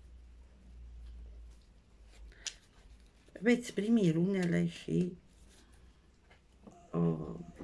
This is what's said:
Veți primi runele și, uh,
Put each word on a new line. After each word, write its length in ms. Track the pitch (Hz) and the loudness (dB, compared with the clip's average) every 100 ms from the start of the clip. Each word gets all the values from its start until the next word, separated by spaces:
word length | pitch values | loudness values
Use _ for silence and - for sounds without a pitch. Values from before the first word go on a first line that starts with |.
| - - - - - - - - - - - - - - - - - - - - - - - - - - - - - - - - - - | -20 -20 -20 -20 -20 -20 -20 -20 -18 -18 -16 -16 -18 -18 -20 -20 -20 -20 -20 -20 -20 -20 -20 -12 -12 -12 -20 -20 -20 -20 -20 -20 -20 -2
Veți 340 | 202 240 - | 4 4 2
primi 360 | - 208 233 180 | -2 2 4 6
runele 560 | 160 180 196 175 170 170 | 4 2 2 2 2 2
și, 440 | - - 165 180 180 - - - - - - - - - _ - - _ - - - - | -2 -2 0 0 -4 -20 -20 -20 -20 -20 -20 -20 -20 -20 _ -20 -20 _ -20 -20 -20 -8
uh, 420 | 82 85 78 76 - - - | 0 2 0 -4 -10 -14 -14